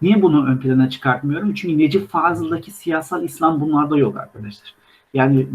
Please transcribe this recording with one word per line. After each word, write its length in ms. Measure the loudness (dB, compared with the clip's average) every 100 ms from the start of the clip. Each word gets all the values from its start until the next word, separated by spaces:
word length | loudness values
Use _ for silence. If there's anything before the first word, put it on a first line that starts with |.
niye 200 | 2 4
bunu 260 | 4 4 2
ön 100 | 0
plana 320 | 2 2 2
çıkartmıyorum? 640 | 0 -2 -2 -2 -2 -2
Çünkü 240 | -4 -2 2
Necip 320 | 2 2 -2
Fazıl'daki 640 | -2 0 -2 -4 -6 -8
siyasal 520 | -12 -6 -4 -4 -6
İslam 380 | -8 -2 0 0
bunlarda 360 | 0 0 2 2
yok 200 | 0 -2
arkadaşlar. 560 | -12 -14 -16 -16 -20 _ _ _ _
Yani 340 | 0 2 2 0